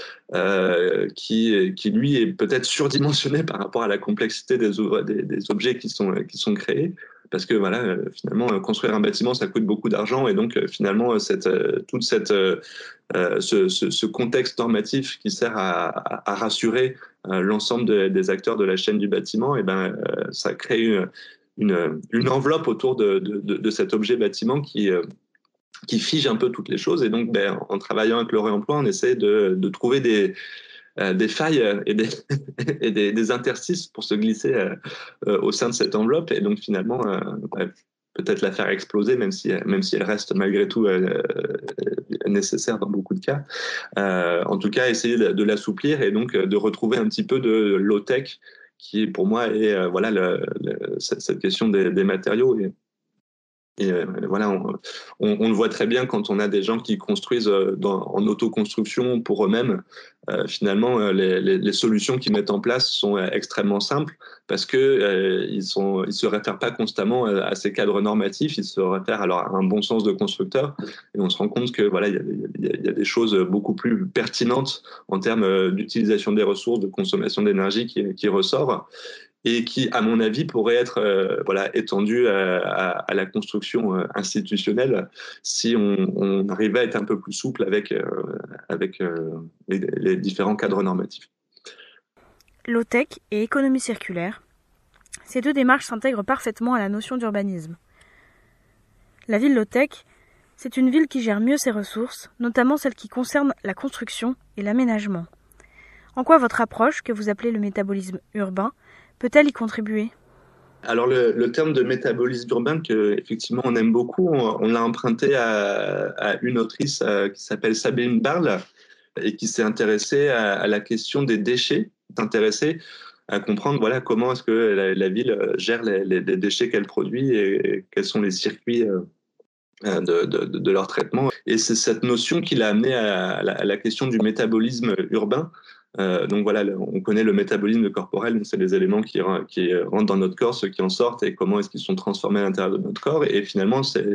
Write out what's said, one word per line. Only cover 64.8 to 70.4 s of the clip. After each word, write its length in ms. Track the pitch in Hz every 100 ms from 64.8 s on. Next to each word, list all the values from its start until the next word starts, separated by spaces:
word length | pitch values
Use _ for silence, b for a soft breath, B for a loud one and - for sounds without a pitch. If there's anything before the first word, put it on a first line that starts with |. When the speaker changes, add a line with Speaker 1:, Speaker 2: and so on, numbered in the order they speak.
| 135 135 101 95 95 92 -
Speaker 1:
ils 120 | 104
sont, 440 | 95 98 98 95 95
ils 80 |
se 120 | 101 110
réfèrent 320 | 104 107 95
pas 140 | 123
constamment 540 | 120 110 - 101 123 113
à, 160 | 98
à 140 | - 95
ces 180 | 101
cadres 280 | 101 104 101
normatifs, 560 | 104 107 98 - 151 147
ils 60 |
se 160 | 95 -
réfèrent 420 | 92 95 95 107
alors 180 | 92 87
à 100 | - 95
un 60 |
bon 180 | 95 104
sens 240 | 104 113 104
de 80 |
constructeur. 640 | 95 101 -